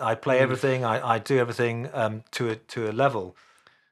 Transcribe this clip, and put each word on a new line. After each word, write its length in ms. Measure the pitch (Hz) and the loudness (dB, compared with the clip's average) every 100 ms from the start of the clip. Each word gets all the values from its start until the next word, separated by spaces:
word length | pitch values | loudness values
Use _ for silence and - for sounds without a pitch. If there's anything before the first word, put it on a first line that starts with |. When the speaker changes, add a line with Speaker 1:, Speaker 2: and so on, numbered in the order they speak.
Speaker 1:
I 140 | 120 | -2
play 240 | 113 139 131 | -2 2 4
Speaker 2:
Mm. 40 | |
Speaker 1:
everything. 420 | 131 127 135 131 | 4 2 0 0
I, 300 | 120 113 123 | 0 -2 0
I 40 | 113 | 0
do 200 | 107 135 | 2 2
everything, 500 | 120 113 120 117 135 | 2 2 0 0 -6
um, 320 | 135 110 110 - | -2 -2 -2 -10
to 180 | - 120 | -4 -4
a, 60 | 110 | -4
to 340 | - 123 110 | -8 -6 -4
a 20 | |
level, 440 | 107 135 113 92 - _ _ _ _ _ | 0 0 0 -6 -14 _ _ _ _ _